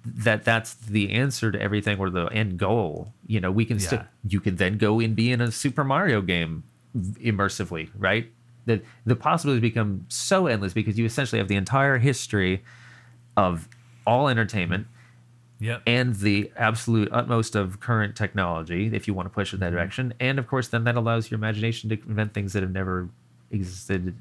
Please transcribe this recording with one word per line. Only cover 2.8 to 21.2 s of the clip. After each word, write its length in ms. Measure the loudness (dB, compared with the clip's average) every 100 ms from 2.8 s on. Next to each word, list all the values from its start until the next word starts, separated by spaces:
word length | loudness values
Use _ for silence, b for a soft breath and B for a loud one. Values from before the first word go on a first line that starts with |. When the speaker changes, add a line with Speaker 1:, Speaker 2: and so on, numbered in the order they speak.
| 0 -4 -10 -12 -4
Speaker 1:
You 140 | -2
know, 120 | 2
we 120 | 2 2
can 140 | 0
still, 200 | 0 -2
Speaker 2:
Yeah. 60 | -4 _ -2
Speaker 1:
you 60 | 0
can 160 | 0 0
then 200 | 0 2
go 220 | 2 4
and 160 | 2 2
be 160 | 2
in 80 | 2
a 80 | 0
Super 320 | 0 -2 0 0
Mario 360 | 2 2 2
game 420 | 2 0 -2 -6 -10 _ _ -6
immersively, 960 | -6 -4 -2 2 0 -2 -6 -6 -8 -2
right? 320 | 0 2 -2 _ _ -8 -2
The, 160 | -2 -2 B 0
the 100 | 0
possibilities 460 | 2 2 2 2
become 440 | 2 2 0 -2 -6
so 380 | -6 0 2 4
endless 260 | 2 0
because 240 | -2 0 0
you 60 | 0
essentially 340 | 0 -2 0
have 80 | 0
the 80 | 0
entire 420 | 2 2 4 4
history 680 | 2 0 0 2 2 0 -4 B B B B B -4 2
of 300 | 2 0 -6 -20 -20 -6 2
all 220 | 2 4
entertainment 600 | 2 0 0 0 -2 -4 b b b -20 _ _ -10
Speaker 2:
Yep. 240 | -8 -4 0
Speaker 1:
and 280 | 2 2 2
the 360 | 2 2 0 0
absolute 500 | 0 0 2 2 2
utmost 440 | 0 0 0 0 0
of 240 | -2 -4
current 360 | -2 0 0 -2
technology, 720 | -4 0 -2 -2 -2 -2 0
if 140 | -2 -4
you 60 |
wanna 160 | -4 -4
push 240 | -4 -4
in 60 | -2
that 60 | -2
Speaker 2:
Mm-hmm. 80 | 0
Speaker 1:
direction. 380 | -2 -4 -6 -2
And 180 | -2 -2
of 100 | -2
course, 200 | -2 -2
then 160 | 0
that 120 | 0 0
allows 360 | 0 0